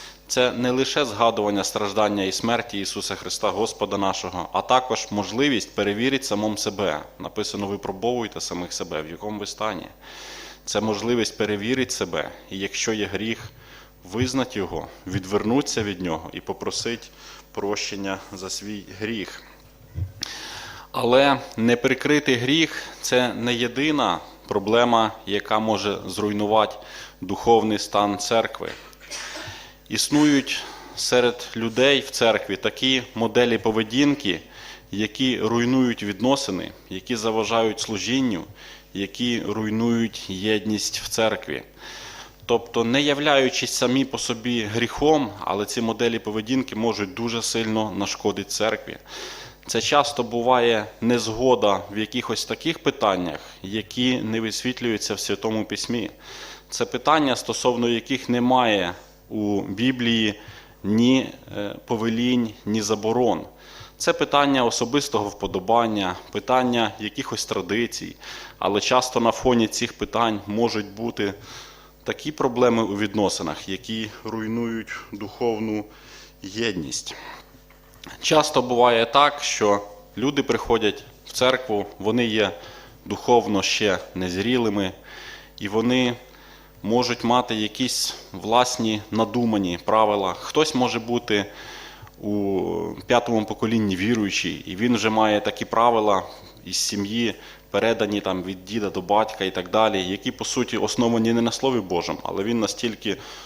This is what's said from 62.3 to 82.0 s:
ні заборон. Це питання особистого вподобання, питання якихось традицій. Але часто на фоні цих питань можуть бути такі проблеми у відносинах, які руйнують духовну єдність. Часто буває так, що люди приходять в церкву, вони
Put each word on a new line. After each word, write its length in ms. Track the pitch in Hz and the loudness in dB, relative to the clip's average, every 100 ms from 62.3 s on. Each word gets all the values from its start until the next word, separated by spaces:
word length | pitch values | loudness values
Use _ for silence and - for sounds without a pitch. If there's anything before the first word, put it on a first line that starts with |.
| 123 113 - 104 | 2 0 -4 -4
ні 160 | 110 | -2
заборон. 640 | 104 - 110 120 117 87 - - - - - - | 0 0 2 2 2 0 -4 -16 -20 -20 -18 -4
Це 160 | - | 0
питання 520 | 170 143 143 143 135 | 0 2 4 4 4
особистого 640 | 120 - 117 143 139 107 101 | 2 2 0 0 2 0 -2
вподобання, 880 | - 98 98 92 117 117 104 92 90 - | -4 -4 -2 2 4 4 0 -2 -4 -8
питання 600 | 104 113 127 123 120 107 - | -6 2 2 4 2 0 -2
якихось 440 | 104 - - 113 | -8 -6 -6 -6
традицій. 720 | - 98 87 107 117 - 87 - - - - - | -4 -4 -2 -2 -2 -6 -12 -14 -16 -16 -14 -4
Але 220 | 92 101 | 0 2
часто 400 | - 127 - 123 | 4 2 2 2
на 120 | 117 | 2
фоні 340 | - 127 120 110 | 2 4 4 2
цих 260 | - 120 | 0 -6
питань 480 | - - 110 117 104 95 | -6 -4 0 0 0 -4
можуть 480 | 107 117 110 101 | 0 0 0 -6
бути 400 | 101 117 - 101 95 - - - - - - | -6 -6 -2 -2 -4 -12 -18 -18 -20 -20 -10
такі 280 | - - 151 | -8 -6 -6
проблеми 500 | 151 127 120 123 113 | -2 0 4 4 4
у 160 | 104 101 | 2 0
відносинах, 680 | 104 107 95 - 85 76 - | -2 2 2 0 -4 -6 -8
які 420 | 95 - 110 107 - | -8 -6 -6 -8 -10
руйнують 680 | 110 110 107 117 117 113 107 - - | -8 -6 -4 -4 -4 -6 -8 -12 -12
духовну 720 | 101 104 - 120 107 110 107 107 - - - - - | -12 -10 -2 0 0 -2 -4 -6 -14 -20 -20 -20 -16
єдність. 720 | 98 104 226 123 151 - - - - - - - - - - - - - | -10 -2 -2 -2 -4 -8 -10 -14 -14 -18 -20 -20 -20 -20 -20 -20 -20 -6
Часто 400 | - 156 143 135 | 2 4 4 2
буває 440 | 123 120 123 113 117 | 2 6 6 6 4
так, 360 | 139 143 - | 6 6 4
що 400 | - - 107 101 - - - - | -4 2 2 2 0 -16 -16 -4
люди 260 | 131 139 | -2 0
приходять 600 | 135 113 - 113 104 - - - - | 0 0 2 2 2 -2 -8 -20 -10
в 60 | |
церкву, 540 | - 127 127 - 104 98 | 2 2 2 0 -2 -2
вони 280 | - | -4